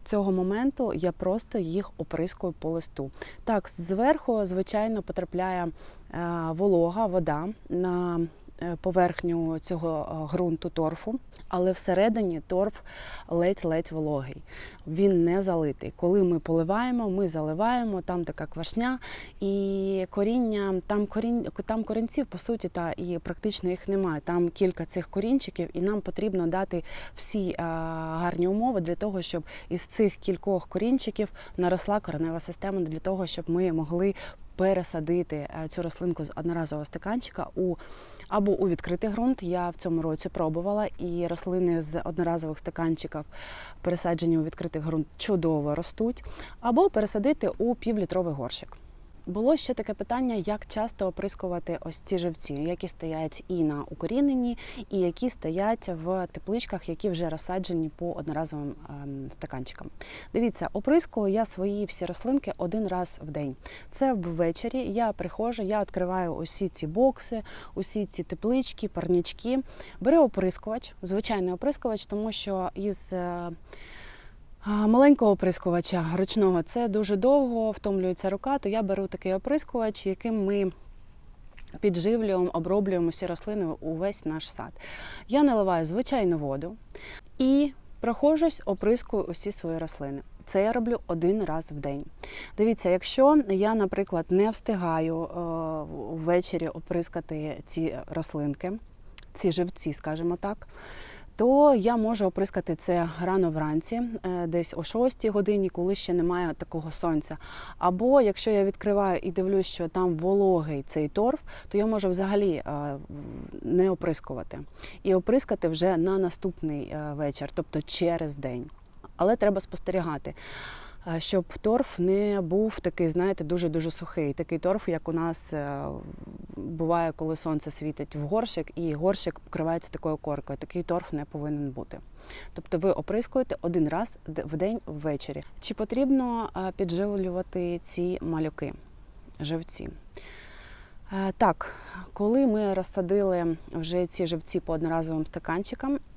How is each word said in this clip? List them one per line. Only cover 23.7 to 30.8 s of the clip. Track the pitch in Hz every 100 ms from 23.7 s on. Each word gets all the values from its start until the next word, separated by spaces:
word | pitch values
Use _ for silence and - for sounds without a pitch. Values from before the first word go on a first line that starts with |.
| 185 -
немає. | 196 185 151
Там | - 175 175
кілька | - 185 - 165
цих | 185 -
корінчиків, | 196 220 269 - - 170
і | 165
нам | 190 208
потрібно | - - 214 185 165
дати | 185 196 175 - - - -
всі, | - 214 185
е, | -
гарні | 165 165 165 160 160 160 175 170 180
умови | 208 247 208
для | 165 175
того, | 208 190
щоб | 165 170 - - -
із | 175
цих | - - 208 -
кількох | - 175 202 185 -
корінчиків | 190